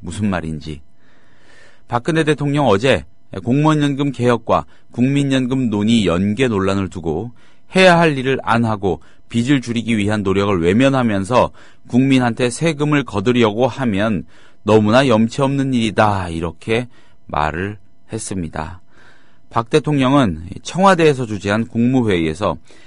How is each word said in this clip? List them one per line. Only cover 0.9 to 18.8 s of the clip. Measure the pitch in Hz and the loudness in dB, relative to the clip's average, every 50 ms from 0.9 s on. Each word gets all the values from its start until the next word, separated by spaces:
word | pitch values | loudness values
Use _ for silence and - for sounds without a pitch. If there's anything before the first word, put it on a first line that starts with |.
| - - - - - - - - - - - - - - - - - - - - | -20 -20 -20 -20 -20 -20 -20 -20 -20 -20 -20 -20 -20 -20 -20 -20 -20 -20 -8 -4
박근혜 | 120 120 - - 160 156 | -4 -4 -2 0 0 0
대통령 | 156 151 151 - 143 143 139 147 143 | 2 0 0 0 0 -2 0 2 2
어제 | 120 101 196 127 135 117 80 - - - - - - - 92 | 2 2 4 4 2 2 0 -2 -8 -18 -20 -18 -16 -14 -8
공무원연금 | 90 117 123 147 151 156 156 151 147 143 139 131 143 143 | -4 -2 0 2 2 2 2 2 0 0 -2 -2 -4 -4
개혁과 | 123 - 120 123 120 113 - - 95 82 73 - - - - - | -4 -2 0 0 0 0 0 0 0 0 0 -4 -12 -20 -20 -8
국민연금 | - 113 123 135 139 143 143 139 135 131 131 123 131 135 127 117 | -2 0 0 2 2 0 0 0 0 0 0 -2 -2 -2 -2 0
논의 | 104 104 104 110 120 117 101 | 0 0 2 2 2 2 2
연계 | 85 82 90 98 104 107 107 135 | 2 0 0 0 0 0 0 0
논란을 | 123 110 95 95 95 98 98 95 90 | 0 0 0 0 0 0 -2 -2 -4
두고 | - 92 80 82 76 82 113 123 - - - - - - - - - | -6 -8 -6 -6 -6 -6 -6 -10 -14 -18 -20 -20 -20 -20 -10 -2 2
해야 | 185 190 185 170 165 | 4 6 6 6 6
할 | 170 160 147 | 4 2 0
일을 | 135 123 135 135 123 | 0 -2 -2 -2 -2
안 | - - 113 117 117 | -2 0 0 0 0
하고 | 113 107 98 104 95 80 - - - - - - - | 0 -2 -2 -2 -2 -2 -4 -8 -16 -20 -20 -12 -6
빚을 | - 117 120 131 147 135 | -4 -2 0 2 2 0
줄이기 | 117 117 113 117 104 113 117 | 0 -2 -6 -4 -2 -2 0
위한 | 104 98 104 107 107 | 0 0 0 -2 -2
노력을 | 98 98 95 98 101 104 101 87 | 0 0 0 2 2 0 0 2
외면하면서 | 80 87 98 117 135 139 135 131 123 113 104 98 95 98 127 120 92 73 - - - - - - - - | 2 2 4 4 4 2 2 0 0 0 -2 -2 -2 0 2 2 2 2 -2 -8 -20 -20 -20 -20 -8 -2
국민한테 | - 123 135 135 135 131 123 120 113 - 131 120 | 0 2 2 4 4 2 2 0 -2 -2 -2 -2
세금을 | 117 - 156 170 156 139 151 151 151 143 123 | -2 -2 -2 -2 -2 -2 -2 0 0 0 -2
거두려고 | - - 101 95 123 123 123 117 107 101 113 127 | -2 -4 -2 0 0 2 2 2 2 2 0 -2
하면 | 123 110 - 131 117 98 95 104 113 107 80 - - - - - - - - | -2 -2 -4 -4 -4 -2 -2 -2 -2 -2 -4 -6 -10 -16 -20 -20 -20 -18 -6
너무나 | - 104 107 110 107 104 110 127 143 131 | 0 2 4 4 4 4 4 4 4 4
염치 | 113 110 113 113 - - | 4 2 2 0 0 -2
없는 | 139 135 139 139 135 135 131 | -2 -2 0 -2 -2 -2 -2
일이다, | 120 113 107 90 - 107 104 101 95 90 87 | -2 -2 -2 0 2 2 2 0 -2 -4 -6
이렇게 | 82 82 85 82 80 - - - 110 117 123 120 - - - - - - - | -6 -6 -6 -6 -8 -8 -6 -4 -4 -4 -4 -6 -12 -20 -20 -20 -20 -20 -12
말을 | - - 73 76 76 78 82 92 101 107 104 - - - - - - | -6 -4 -2 -2 -2 -2 -4 -6 -8 -8 -12 -16 -20 -20 -20 -16 -12
했습니다. | - 113 - - 104 95 82 76 - 80 78 80 87 92 | -10 -10 -8 -8 -6 -6 -6 -8 -8 -10 -10 -10 -12 -16